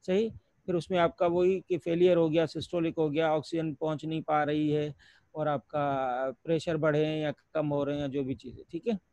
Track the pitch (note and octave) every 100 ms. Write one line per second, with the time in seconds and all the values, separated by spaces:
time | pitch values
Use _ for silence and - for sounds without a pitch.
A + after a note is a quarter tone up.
0 | - F#3+ A3+ - _ _ - F3 - F#3
1 | E3 - F3 F3 F3+ F#3+ - F3 - E3+
2 | F3+ F3 E3 D#3+ D#3+ D#3+ - F3 E3 D#3+
3 | D#3 C#3+ D#3+ D#3 C#3 E3 D#3+ C#3+ D#3 D3+
4 | D#3 D#3+ - D3+ D3 D3+ D3+ D3 D3 D3
5 | - _ _ D#3 D3+ C#3+ - D3+ C#3+ C#3
6 | C3 B2 C3+ B2 - E3 - D#3+ D3+ D3+
7 | D#3 D#3 D3+ C#3 _ D#3 D3+ C#3+ C#3+ C#3+
8 | C#3+ C3+ C3 C3 B2+ - - E3+ A3+ G#3
9 | _